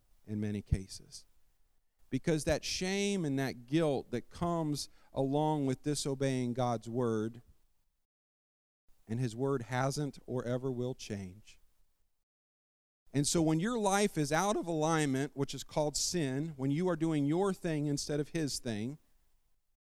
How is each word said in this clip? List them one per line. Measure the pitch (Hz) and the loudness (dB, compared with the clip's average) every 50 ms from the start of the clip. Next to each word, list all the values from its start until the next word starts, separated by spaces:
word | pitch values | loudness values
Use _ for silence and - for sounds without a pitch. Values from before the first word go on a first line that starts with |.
| _ _ - _ - | _ _ -20 _ -10
in | 104 107 104 | -6 -4 -4
many | 107 104 104 101 | -2 -2 -2 -4
cases. | - - - 98 98 - - - - - - - - - _ - - _ _ _ _ _ _ _ _ _ _ _ - - | -2 -2 -2 -2 -2 -8 -14 -16 -16 -18 -18 -20 -20 -20 _ -20 -20 _ _ _ _ _ _ _ _ _ _ _ -10 -8
Because | 131 131 - 175 160 156 - | -8 -4 0 0 0 0 2
that | 165 151 117 - | 0 0 0 0
shame | - - - 185 185 196 202 202 202 202 190 160 | -4 -4 -2 -2 0 0 0 2 2 0 0 0
and | 143 135 135 | 0 0 0
that | 135 123 - 127 120 | 0 -2 -4 -8 -4
guilt | 123 147 165 160 147 135 110 - - | 0 2 2 4 4 2 0 -2 -4
that | 123 117 - - | -6 -6 -6 -8
comes | - - 175 170 170 170 160 151 147 139 - - - - - - - | -6 -2 0 0 2 0 0 0 -2 -2 -4 -8 -14 -20 -20 -6 -2
along | 135 139 135 139 147 156 156 156 147 139 | 0 0 2 2 2 2 2 2 2 2
with | 131 127 - - | 0 0 0 0
disobeying | 147 147 - - 143 139 131 139 135 131 127 123 123 | -2 -2 0 -2 -2 0 0 0 0 2 0 0 0
God's | 117 127 123 123 117 113 - 117 | 0 2 2 2 0 -2 -4 -4
word, | 113 127 123 117 110 107 110 117 120 117 - - - _ _ _ _ _ _ _ _ _ _ _ _ _ _ _ _ _ _ _ _ _ _ _ _ _ _ - - - _ - | -2 0 2 2 2 2 0 -2 -4 -8 -16 -20 -20 _ _ _ _ _ _ _ _ _ _ _ _ _ _ _ _ _ _ _ _ _ _ _ _ _ _ -20 -20 -20 _ -6
and | 113 123 | -2 -2
His | 131 113 107 | -2 -2 -2
word | 120 135 139 139 127 | -2 0 0 0 0
hasn't | 113 - 127 123 131 139 147 147 147 135 - - - | -2 -2 0 0 2 2 0 -2 -4 -4 -6 -10 -10
or | - 123 127 113 | -6 -6 -4 -2
ever | 120 127 123 127 135 | -2 -2 -2 -2 -2
will | 123 120 123 127 131 | -2 -2 -2 -4 -4
change. | - - - 107 101 95 90 95 110 - - - - - _ _ _ _ _ _ _ _ _ _ _ _ _ _ _ _ _ _ _ _ _ _ _ _ _ _ _ _ - - | -6 -8 -8 -6 -6 -6 -10 -12 -16 -20 -20 -20 -20 -20 _ _ _ _ _ _ _ _ _ _ _ _ _ _ _ _ _ _ _ _ _ _ _ _ _ _ _ _ -4 -2
And | 139 147 | 0 0
so | - - 170 | 2 2 4
when | 156 156 160 160 | 4 4 4 4
your | 185 233 247 226 | 2 0 0 2
life | 208 190 196 202 208 202 - 160 | 2 2 4 4 4 2 2 0
is | 147 135 | 0 2
out | 156 160 190 202 220 | 2 2 2 2 0
of | 349 196 | 0 0
alignment, | 170 165 156 151 160 165 156 151 139 131 131 143 147 - | 0 0 2 4 4 4 4 4 4 2 2 0 -2 -2
which | 139 139 - 139 | -4 -4 -4 -4
is | 123 | -8
called | - - - 160 147 151 139 | -10 -4 -2 0 0 0 0
sin, | - - - 180 175 143 131 131 143 160 165 147 | 0 -2 0 0 0 0 0 0 -2 -4 -4 -4
when | 131 131 139 | -2 0 0
you | 143 165 185 185 | 2 2 2 0
are | 170 | 0
doing | 151 165 165 156 147 139 | 2 0 2 2 2 2
your | 143 156 180 202 196 185 | 2 2 2 2 0 0
thing | - - 170 156 147 147 | -2 -2 -2 0 0 0
instead | 147 143 143 - - 147 147 | 0 0 -2 -2 -2 -2 -2
of | 143 - | -2 -2
His | - 165 156 127 - - | -2 -2 -2 -2 -4 -4
thing, | - 120 107 101 110 127 151 - _ _ _ _ _ _ _ _ _ _ _ _ _ _ _ _ _ | -4 -4 -2 -2 -4 -4 -6 -10 _ _ _ _ _ _ _ _ _ _ _ _ _ _ _ _ _